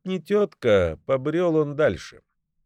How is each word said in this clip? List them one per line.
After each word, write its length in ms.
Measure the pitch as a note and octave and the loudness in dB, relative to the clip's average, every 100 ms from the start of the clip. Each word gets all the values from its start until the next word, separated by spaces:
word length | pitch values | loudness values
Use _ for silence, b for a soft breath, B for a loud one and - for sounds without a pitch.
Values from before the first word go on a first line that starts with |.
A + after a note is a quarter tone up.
не 180 | F3+ F#3 | -8 -8
тётка, 760 | - G3+ G3+ - A#2 G2+ E2+ D#2 - | -2 -2 -2 -2 2 4 2 -2 -4
побрёл 480 | C3+ C3 D#3+ F3+ | -4 -2 -2 0
он 220 | D#3 D3 C#3+ | 0 -2 0
дальше. 460 | C#3 E2+ - - _ _ _ _ | 0 0 -10 -20 _ _ _ _